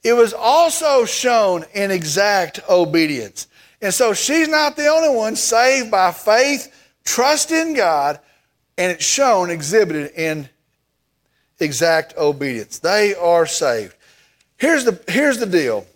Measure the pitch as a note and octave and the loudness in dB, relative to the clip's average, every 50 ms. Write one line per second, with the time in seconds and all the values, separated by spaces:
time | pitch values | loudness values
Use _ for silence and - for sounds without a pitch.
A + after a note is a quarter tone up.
0 | _ A3+ A#3+ A#3+ A#3 A3 G3+ - - A3+ C4+ D#4+ E4+ E4 - - D#4+ D4+ C#4 C4 | _ 2 4 4 4 2 2 -2 0 2 4 4 4 2 0 0 0 2 2 2
1 | A#3 G#3 - - - B3 A#3+ A#3 G#3+ G3 F#3 E3+ D#3+ - _ G3+ G3+ G3 F#3+ F#3 | 2 0 -2 -4 -2 0 2 2 2 2 0 -2 -4 -8 _ -4 -2 -2 -2 -2
2 | E3 D#3 D3 F3+ G3+ G#3 G#3 G3 F3+ D#3 - - - - F#3 F3+ F3 D#3 D3 E3+ | -4 -4 -2 0 0 2 2 0 -2 -2 -6 -14 -2 2 2 2 2 2 2 0
3 | D#3+ D#3 D3 B2+ A2 G2+ _ - - _ _ _ _ _ _ _ - G3 F3+ - | 0 0 -2 -6 -8 -10 _ -16 -18 _ _ _ _ _ _ _ -6 -4 0 0
4 | C4 A3+ G3+ - - - C#4+ D#4+ D#4+ D#4 D#4 D4+ D4+ D4 C#4+ D4+ D4 D4 D#4 D#4+ | 0 0 0 -2 -2 -2 0 0 0 2 0 0 0 0 -2 0 0 2 2 2
5 | E4 D#4 C4+ A#3 G#3+ G#3+ A3 G#3+ - - A3+ A3+ A#3+ B3+ C4+ C4+ B3 A3 G#3+ F#3+ | 2 2 0 0 -2 -4 -4 -4 -4 0 2 2 2 4 2 0 -2 -2 0 0
6 | F#3 F3+ F3 - - G#3 G#3+ A#3 C4 C#4 C#4+ C4 - - _ _ _ _ _ _ | 0 0 -2 -2 0 2 4 4 4 2 0 -4 -6 -12 _ _ _ _ _ _
7 | _ - - - B3 C#4 D4+ D4 - - D#4+ D#4+ D#4+ E4 D#4 C4+ G#3 F3 D#3+ D3 | _ -6 -2 0 2 2 2 0 0 -2 -2 -2 -2 -2 -2 0 0 0 0 0
8 | C#3 C#3+ D3 C#3+ _ _ _ _ _ _ _ _ _ _ _ - F3+ F#3 F3 E3+ | 0 -2 -4 -6 _ _ _ _ _ _ _ _ _ _ _ -4 -4 -4 -4 -4
9 | - - - - C#4 B3+ A#3 F#3+ F3+ F3 E3+ E3 D3 C#3 F3+ A3+ G#3 F3 D#3+ D3+ | -4 -4 0 0 2 2 2 2 0 -2 -4 -8 -8 0 2 2 2 2 0 -6
10 | D3 C#3+ - E3+ D#3+ D#3+ D#3 D#3 C#3+ C3 _ _ _ _ _ _ _ _ _ _ | -6 -8 -8 -6 -6 -4 -4 -6 -8 -14 _ _ _ _ _ _ _ _ _ _
11 | _ _ _ _ _ _ _ _ _ _ _ _ F3 D3+ C#3+ A#2+ E3 E3 E3 D#3+ | _ _ _ _ _ _ _ _ _ _ _ _ -6 -4 -2 0 0 2 2 0
12 | D#3 - - - D#3+ D3 D3 C#3 C#3+ C#3 B2+ A2+ G#2 _ - - - E3 F#3+ G#3+ | -2 -4 -6 -2 -2 -2 -2 -2 -6 -6 -6 -8 -10 _ -16 -6 -4 -2 0 2
13 | G#3 G#3 G3 F3+ F3 E3+ E3+ E3+ E3 D#3 - - E3 C#3 A#2+ A2+ G#2+ F2+ _ _ | 0 0 -2 0 0 2 2 2 2 0 -2 -2 -2 -2 -2 -2 -4 -10 _ _
14 | _ _ _ _ _ _ _ _ _ _ _ _ - D4 E4 D4 B3+ A#3+ G3 F3 | _ _ _ _ _ _ _ _ _ _ _ _ 0 2 2 2 2 0 -2 -2
15 | - - F3 A#3+ D4 D4 C4 A3+ A#3 G3+ F3+ F3 D3+ B2 A2 G#2 F#2+ _ _ | -8 -4 -2 0 2 2 0 0 -2 0 0 0 0 0 -2 -4 -6 _ _